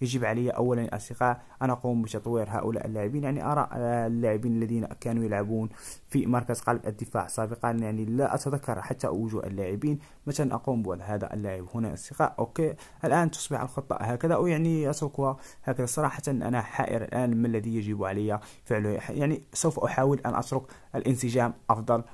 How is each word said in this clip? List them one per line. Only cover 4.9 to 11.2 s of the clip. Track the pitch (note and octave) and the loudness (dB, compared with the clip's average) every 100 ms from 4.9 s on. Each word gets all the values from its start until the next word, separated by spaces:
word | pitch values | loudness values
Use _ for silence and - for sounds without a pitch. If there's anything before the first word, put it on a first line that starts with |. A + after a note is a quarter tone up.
| - A#2+ A#2 | -4 -2 0
يلعبون | A2 G2+ G#2 A2+ A2 - - - - | 0 0 0 0 -2 -6 -16 -16 -2
في | C#3 G2 | 0 2
مركز | B2 A#2+ A#2+ | 2 0 -2
قلب | - A#2 - | 0 0 -2
الدفاع | G#2 A#2+ A2 F2 | -6 -4 -4 -4
سابقًا، | - A2 A#2 A#2+ | -2 -4 -2 -2
يعني | A#2 A2 A2 A2 | 0 -2 -2 0
لا | A#2+ C#3 - | 0 2 0
أتذكر | C#3+ C#3 - A2 | -2 -2 -2 -4
حتى | - C3+ C3+ | -4 -4 -2
وجوه | F#2 A2+ G#2+ - | -2 -2 -2 -4
اللاعبين. | G2 F#2 G#2 D3 D3 - - D3 | -4 -4 -2 -2 -2 -6 -12 -6
مثلًا | C#3 C#3 A2+ | -2 0 0
أقوم | - A#2+ | -2 0
بوضع | F#2+ F2+ F#2 | 0 -4 -4
هذا | G#2 | -4